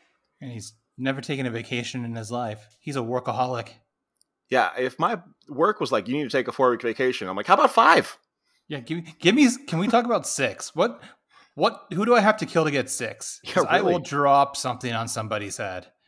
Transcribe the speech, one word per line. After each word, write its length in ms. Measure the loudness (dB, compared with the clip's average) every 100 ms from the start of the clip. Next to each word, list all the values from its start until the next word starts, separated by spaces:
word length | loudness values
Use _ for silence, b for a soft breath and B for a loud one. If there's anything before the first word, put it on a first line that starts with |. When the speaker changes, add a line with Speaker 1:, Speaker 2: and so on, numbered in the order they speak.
| _ _ _ -18
Speaker 1:
And 100 | -14
he's 200 | -14 -16 _ _ -6
never 240 | -6 -4
taken 260 | -6 -4 -4
a 40 |
vacation 540 | -6 -6 -6 -6 -8
in 100 | -8 -8
his 140 | -6
life. 340 | -6 -6 -8 -16 _
He's 160 | -8 -6
a 40 |
workaholic. 680 | -2 -4 -2 -2 -2 -4 -8 -16 _ _ _ _ _ _ -2
Speaker 2:
Yeah, 220 | 0 0 -2
if 200 | -4 -2
my 220 | -2 -2 -10 _ -10
work 300 | 0 0 0
was 140 | -2
like, 160 | -2 -2
"You 80 | -4
need 80 |
to 120 | -2 -2
take 120 | -2
a 40 |
four-week 300 | 2 2 2
vacation," 460 | -2 0 0 -2 -6
I'm 80 | -2
like, 100 | 2
"How 80 |
about 180 | 4 4
five?" 460 | 6 6 6 2 -8 _ _ _ _ -12
Speaker 1:
Yeah, 140 | -12
give 180 | -8 -8
me, 100 | -10 0
give 140 | 4
me, 140 | 6 6 4 -4
can 120 | -2
we 100 | 2
talk 160 | 2
about 220 | 2 -2 -2
six? 480 | -2 -2 -2 -6
What, 280 | 0 0 -2 B B _ b b
what, 320 | 0 0 0 -8
who 100 | -2
do 100 | 4
I 60 | 4
have 160 | 4 2
to 60 | 0
kill 180 | 0 0
to 40 |
get 200 | 0 -2
six? 500 | -6 -8 -8 -12 -14
Speaker 2:
Yeah, 100 | -4
Speaker 1:
'Cause 120 | 0 2
I 140 | 2
will 120 | 2
Speaker 2:
really. 100 | 0
Speaker 1:
drop 560 | -2 2 6 6 4 0
something 340 | -6 -6 -4
on 160 | -4 -4
somebody's 480 | -6 -4 -4 -6 -8
head. 300 | -8 -8 -14 _